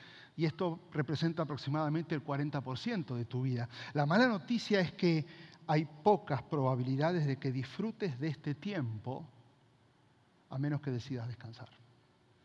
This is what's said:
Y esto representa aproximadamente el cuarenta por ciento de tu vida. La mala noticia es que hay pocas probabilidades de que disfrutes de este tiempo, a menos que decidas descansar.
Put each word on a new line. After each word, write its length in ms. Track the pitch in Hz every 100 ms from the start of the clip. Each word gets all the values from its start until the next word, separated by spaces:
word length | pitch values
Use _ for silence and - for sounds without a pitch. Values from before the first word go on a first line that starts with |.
| - - - -
Y 80 | 160
esto 340 | - 180 165 -
representa 500 | 156 147 151 165 165
aproximadamente 720 | 151 139 - 151 151 160 156 156
el 80 |
cuarenta 380 | 156 139 147 143
por 160 | 127 127
ciento 360 | 233 220 - 120
de 100 | 117
tu 160 | 127
vida. 260 | 131 120 120 - -
La 120 | 147 147
mala 220 | 190 254
noticia 520 | 208 - 233 - 202
es 140 | 170
que 320 | - 175 160 147 - - - -
hay 180 | 156 160
pocas 560 | - 208 202 - 127
probabilidades 840 | - 151 131 127 127 135 160 180 143
de 100 | 131
que 140 | 139
disfrutes 640 | 127 120 - 220 - 202 123
de 120 | 156
este 260 | 139 151 143
tiempo, 720 | 202 190 120 107 123 135 165 - - _ _ _ _ _ _ _ _ _ _
a 80 | 135
menos 220 | 147 143
que 100 | 143
decidas 380 | 120 135 127 120
descansar. 400 | 113 113 113 110 - - _ _ _ _ _